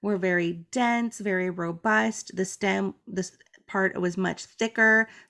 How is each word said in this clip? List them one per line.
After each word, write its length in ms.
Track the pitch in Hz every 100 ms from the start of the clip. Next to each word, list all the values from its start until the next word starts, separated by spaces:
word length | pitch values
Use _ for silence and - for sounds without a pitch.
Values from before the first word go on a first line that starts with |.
were 160 | 202 202
very 360 | 185 175 170 170 170
dense, 480 | 254 240 233 233 -
very 300 | 202 185 185
robust. 840 | 180 170 170 - 214 226 214 - -
The 100 | 190
stem, 500 | - 202 190 196 - -
this 300 | 185 185 - _ - -
part 320 | 196 190 -
was 160 | 180 175
much 280 | 185 - -
thicker. 640 | - 226 233 220 220 220 -